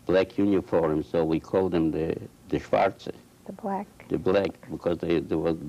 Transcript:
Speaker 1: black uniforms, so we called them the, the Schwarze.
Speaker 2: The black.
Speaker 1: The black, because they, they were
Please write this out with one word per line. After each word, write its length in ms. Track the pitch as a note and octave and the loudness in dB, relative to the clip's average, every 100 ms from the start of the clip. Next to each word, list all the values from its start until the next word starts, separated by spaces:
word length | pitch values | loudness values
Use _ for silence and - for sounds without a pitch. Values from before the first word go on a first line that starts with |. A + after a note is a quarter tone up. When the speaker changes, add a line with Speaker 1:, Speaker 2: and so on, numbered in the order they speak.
| - | 0
Speaker 1:
black 320 | F2+ F2+ - | 2 2 2
uniforms, 720 | G2+ F#2+ - F2 D#2+ D2+ D2 | 2 2 2 2 2 0 0
so 160 | E2+ | 0
we 160 | D#2+ D#2+ | 2 0
called 320 | - G2 F#2 | 0 0 2
them 200 | E2+ D#2+ | 2 0
the, 260 | D#2 D#2+ - - - - | 0 -2 -4 -8 -16 -6
the 100 | D2 | -6
Schwarze. 520 | - G2+ G2 - - - - - - | 0 2 2 0 -10 -14 -18 -20 -18
Speaker 2:
The 80 | |
black. 340 | G3 G3+ G3 G#3+ - - | -10 -8 -6 -8 -16 -6
Speaker 1:
The 80 | - | -2
black, 340 | F#2+ G2 F#2+ - - | 2 2 0 -4 -12
because 260 | D#2+ - E2 | -6 -4 -2
they, 220 | E2+ E2+ | 0 0
they 160 | D2+ D#2+ | 0 -2
were 200 | E2 D#2 | 0 -2